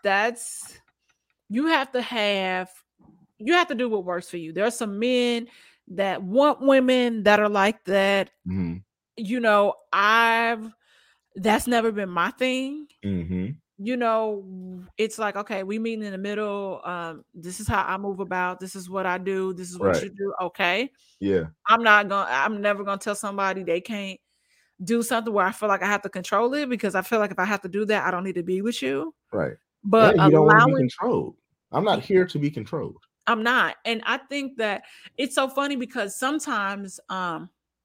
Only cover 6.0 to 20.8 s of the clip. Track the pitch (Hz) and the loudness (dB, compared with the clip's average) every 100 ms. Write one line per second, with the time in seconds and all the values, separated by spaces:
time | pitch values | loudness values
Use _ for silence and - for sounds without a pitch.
6 | 196 185 185 240 294 - 269 269 254 254 | -2 -2 0 4 4 4 4 6 6 4
7 | 240 226 202 208 208 202 196 220 - 196 | 2 2 4 6 4 4 2 0 0 2
8 | 196 196 - _ 90 92 85 90 - _ | 4 2 -2 _ -6 -4 -4 -6 -14 _
9 | _ - 202 254 226 208 202 - - 180 | _ -12 -4 0 4 4 4 0 -4 2
10 | 208 226 233 226 233 226 220 _ _ _ | 4 4 4 2 0 -2 -8 _ _ _
11 | _ _ _ - 208 233 247 233 226 208 | _ _ _ -4 0 2 2 2 2 -2
12 | 190 170 185 - 254 254 262 302 294 _ | -4 0 -2 0 -2 -2 -4 -8 -14 _
13 | 202 180 165 90 101 156 _ - 208 247 | -4 -4 -4 -4 -4 -8 _ -10 -6 -2
14 | 233 220 220 208 190 185 185 180 180 - | 0 0 -2 -6 -10 -16 -14 -16 -14 -4
15 | 220 220 208 196 208 196 190 220 226 220 | -4 -2 -4 -4 -6 -6 -4 -4 -4 -6
16 | 208 190 202 208 208 202 196 151 175 175 | -8 -8 -6 -4 -4 -4 -6 -8 -8 -8
17 | 165 160 _ 180 170 185 208 208 - 190 | -8 -12 _ -16 -14 -10 -2 0 0 -4
18 | 202 190 180 185 180 180 190 196 180 190 | -4 -6 -4 -2 -2 -4 -12 -12 -8 -4
19 | 185 180 185 190 190 180 180 180 190 170 | -2 -2 -2 -2 -4 -6 -10 -2 0 0
20 | 202 196 196 - 180 - 175 190 | -2 -6 -6 -4 -6 0 0 0